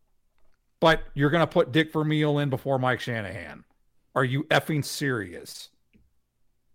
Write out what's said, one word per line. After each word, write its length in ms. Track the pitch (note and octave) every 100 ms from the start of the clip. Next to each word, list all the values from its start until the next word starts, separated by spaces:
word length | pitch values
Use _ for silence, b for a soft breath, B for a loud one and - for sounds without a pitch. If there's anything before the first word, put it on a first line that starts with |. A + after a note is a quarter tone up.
| _ _ _ _ - _ _ -
But 240 | E3 D#3+ - C#3+
you're 140 | C#3+
gonna 180 | E3 D#3+
put 240 | F3+ D#3+
Dick 200 | D3+ D#3
Vermeil 460 | D#3+ D3+ D3+ D3+ C#3+
in 100 | C#3+
before 280 | B2+ C#3 C3
Mike 220 | B2+ A#2
Shanahan. 640 | - A2+ G2 E2+ D#2 D2 - _ _ _ _ -
Are 80 | C3
you 200 | C3+ -
effing 380 | D3+ - D3+
serious? 840 | - - C#3+ A#2+ F2+ E2 - - - _ _ _ _ _ _ _ _ _ _